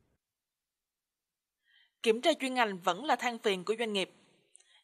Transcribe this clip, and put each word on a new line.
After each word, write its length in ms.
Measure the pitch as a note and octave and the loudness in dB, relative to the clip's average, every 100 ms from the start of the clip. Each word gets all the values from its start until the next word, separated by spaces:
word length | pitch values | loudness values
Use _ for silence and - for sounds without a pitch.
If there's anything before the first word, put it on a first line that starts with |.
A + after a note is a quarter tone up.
| _ _ _ _ _ _ _ _ _ _ _ _ _ _ _ _ _ _ _ _ | _ _ _ _ _ _ _ _ _ _ _ _ _ _ _ _ _ _ _ _
Kiểm 180 | A#3 A3+ | 2 4
tra 120 | E4+ D4+ | 2 2
chuyên 140 | C4 | 0
ngành 240 | B3+ A3 F#3+ | 0 0 0
vẫn 280 | F#3 F3 D4+ | -2 -2 0
là 100 | B3 | -2
than 220 | B3 A#3 | -2 -2
phiền 260 | A3 F#3+ | -2 -2
của 120 | F3 A3 | -2 -4
doanh 140 | A#3 | -2
nghiệp. 160 | G3+ F3+ - _ _ _ _ _ _ | -2 -4 -8 _ _ _ _ _ _